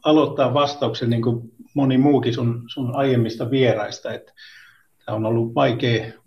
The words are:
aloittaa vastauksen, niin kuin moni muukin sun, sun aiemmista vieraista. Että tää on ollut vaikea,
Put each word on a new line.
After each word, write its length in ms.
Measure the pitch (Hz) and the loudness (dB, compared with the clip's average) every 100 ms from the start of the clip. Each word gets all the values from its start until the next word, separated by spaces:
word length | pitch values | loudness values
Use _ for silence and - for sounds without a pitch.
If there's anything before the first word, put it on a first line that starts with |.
aloittaa 500 | 156 156 139 - 127 | 2 4 4 2 0
vastauksen, 560 | 143 143 - 120 - 123 | 2 0 -2 -4 -2 -2
niin 120 | 117 | 0
kuin 300 | 117 117 - - - | 0 -2 -6 -20 -8
moni 240 | 147 135 131 | -2 2 4
muukin 360 | 143 135 120 | 4 4 2
sun, 300 | 117 117 120 - | -2 -2 -4 -8
sun 300 | - 123 120 | -8 -6 -2
aiemmista 540 | 135 120 110 - 113 | 0 2 0 -2 -2
vieraista. 640 | 131 120 107 104 - 120 | 2 2 2 -2 -8 -10
Että 200 | 110 - - - - - _ _ _ - | -10 -14 -20 -20 -20 -20 _ _ _ -8
tää 80 | |
on 120 | 110 110 | -4 0
ollut 280 | 117 117 | 0 0
vaikea, 580 | 147 135 117 127 110 - - | 0 0 0 0 -2 -4 -12